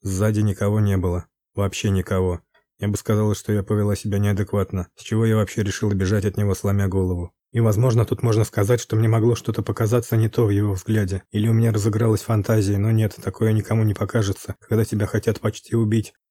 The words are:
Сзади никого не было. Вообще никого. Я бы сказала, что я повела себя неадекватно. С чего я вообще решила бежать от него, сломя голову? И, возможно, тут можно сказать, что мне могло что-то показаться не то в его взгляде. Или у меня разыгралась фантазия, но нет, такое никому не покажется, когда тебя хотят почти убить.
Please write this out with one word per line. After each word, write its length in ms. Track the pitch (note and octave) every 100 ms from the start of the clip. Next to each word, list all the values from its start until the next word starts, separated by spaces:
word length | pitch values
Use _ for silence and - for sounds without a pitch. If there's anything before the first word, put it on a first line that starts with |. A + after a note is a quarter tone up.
Сзади 400 | G2+ F#2+ G#2+ G#2+
никого 400 | G#2+ F#2 G2+ G#2
не 160 | G#2 F#2+
было. 300 | F2+ F2 - _ _
Вообще 360 | - G2+ - A2
никого. 500 | F#2+ F#2 G2 F#2 F2 _ _ _ _
Я 100 | G2+
бы 80 | G2+
сказала, 380 | - G#2+ G#2+
что 180 | G2+ -
я 100 | G#2+
повела 340 | F#2+ G#2+ G2+ G2+
себя 220 | - G2+
неадекватно. 720 | G2+ G2 G2+ G#2 F#2+ F#2+ F2+ _
С 60 |
чего 240 | - A2 A2+
я 100 | A2
вообще 260 | G2+ -
решила 300 | G#2 - G#2+
бежать 320 | G2 F#2+ G#2
от 120 | G2 F#2+
него, 180 | G#2
сломя 320 | F#2 G2+ G2 G2
голову? 460 | F#2+ F#2 F2+ F2 _ _
И, 100 | A#2
возможно, 440 | A2+ G2+ B2+ A#2
тут 180 | G#2+ -
можно 220 | A#2 A2
сказать, 360 | G#2+ - G2+ A#2+
что 140 | -
мне 140 | A2 A2+
могло 260 | A2+ A2
что-то 280 | A2+ - A2
показаться 540 | - G#2 A2 A#2+ A#2 A2
не 120 | A2+
то 180 | - A2+
в 40 |
его 240 | G2+ G#2
взгляде. 480 | F#2+ - A2 G2 F#2+ -
Или 160 | G#2+ A2
у 40 |
меня 200 | A2+ A#2
разыгралась 500 | A2 G#2 G#2+ A2+ G#2+
фантазия, 560 | - A2+ F#2+ A2 G2 G2+
но 120 | G#2
нет, 240 | A2+ G#2+ -
такое 300 | - - A2
никому 300 | A2 G#2 A2+
не 120 | G#2+
покажется, 600 | G2 G2 A#2 G2 G2 - -
когда 240 | - A2
тебя 220 | A2 G#2+ G#2
хотят 340 | A2 - G#2
почти 340 | A2 - -
убить. 400 | A#2 A2+ A2+ G#2+ _ _